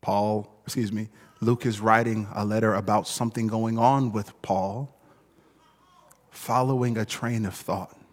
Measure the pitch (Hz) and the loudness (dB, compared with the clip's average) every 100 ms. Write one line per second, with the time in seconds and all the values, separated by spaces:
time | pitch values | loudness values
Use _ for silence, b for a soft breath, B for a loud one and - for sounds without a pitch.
0 | - 101 104 107 101 - - - 113 107 | 0 0 2 -2 -4 -16 -2 0 0 -2
1 | 110 B B B 110 120 127 104 110 110 | -6 B B B 0 2 0 0 4 6
2 | 117 110 104 - 104 107 113 101 101 107 | 4 -2 -4 -4 0 2 2 2 2 0
3 | 92 - 113 117 113 110 113 113 120 139 | 0 -4 -4 -2 -2 -2 -2 2 4 4
4 | 131 107 101 - - 95 95 104 139 _ | 2 -2 -6 -12 -4 -2 -2 -6 -10 _
5 | b b b b b b b b b _ | b b b b b b b b b _
6 | _ _ _ - - 120 127 135 123 113 | _ _ _ -18 -2 0 2 2 0 0
7 | 104 - 117 117 104 - - 95 92 - | -4 -4 -4 -2 -4 -6 -6 -6 -6 -16
8 | - | -20